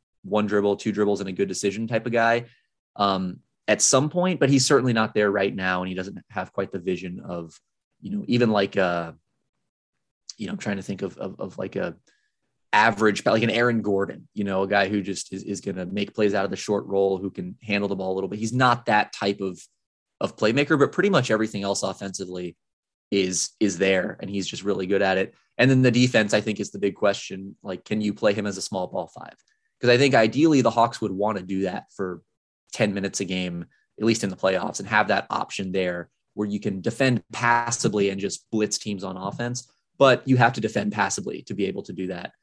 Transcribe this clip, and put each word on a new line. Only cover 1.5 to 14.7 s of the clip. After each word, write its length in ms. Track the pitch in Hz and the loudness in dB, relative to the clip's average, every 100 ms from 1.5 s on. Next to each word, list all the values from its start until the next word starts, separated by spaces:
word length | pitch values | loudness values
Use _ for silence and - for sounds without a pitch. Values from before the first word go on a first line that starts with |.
| 90 101 98 113 | -2 -4 -2 -2
type 200 | 113 120 | -2 0
of 60 | |
guy, 340 | 120 113 117 120 _ _ _ _ - | 0 2 2 -2 _ _ _ _ -2
um, 420 | 101 95 92 90 _ _ - | 0 0 -2 -8 _ _ -2
at 140 | 107 | 2
some 300 | - 135 147 | 4 2 2
point, 300 | 175 185 165 | 0 0 2
but 100 | 139 | 4
he's 160 | 139 131 | 4 4
certainly 260 | 143 127 | 4 4
not 220 | 113 110 | 2 0
there 160 | 107 104 | 2 2
right 240 | 101 98 | 2 0
now. 260 | 98 92 92 | 0 -2 -2
And 80 | 92 | -2
he 60 | |
doesn't 240 | 92 95 95 - | -6 -8 -10 -10
have 220 | 104 92 | -8 -8
quite 180 | - 98 | -6 -6
the 80 | 95 | -4
vision 400 | 87 90 90 90 | -4 -4 -6 -10
of, 380 | - 87 82 - _ _ _ _ | -10 -10 -10 -16 _ _ _ _
you 100 | - | -8
know, 140 | 101 - | -6 0
even 240 | 120 120 | 2 4
like, 260 | 104 98 104 | 4 2 2
uh, 360 | 92 87 82 80 _ _ _ _ _ _ _ _ _ _ - - | 0 0 -4 -12 _ _ _ _ _ _ _ _ _ _ -20 -12
you 100 | 196 | -8
know, 60 | |
I'm 60 | - | -6
trying 180 | - 98 | -6 -6
to 60 | |
think 200 | 92 95 | -6 -6
of, 140 | 95 - | -6 -6
of, 240 | 95 - | -10 -8
of, 180 | 95 - | -10 -8
like, 180 | 95 95 | -8 -6
a 200 | 87 - _ _ _ _ _ _ _ | -6 -8 _ _ _ _ _ _ _
average, 520 | 107 113 104 110 98 | 4 4 4 2 2
like, 180 | - 110 | 2 2
an 80 | 113 | 2
Aaron 300 | 104 120 117 | 2 2 2
Gordon, 480 | 104 98 98 - - | 0 0 0 -6 -12
you 100 | - | -6
know, 200 | 101 95 | -4 -2
a 40 | |
guy 200 | 98 | 2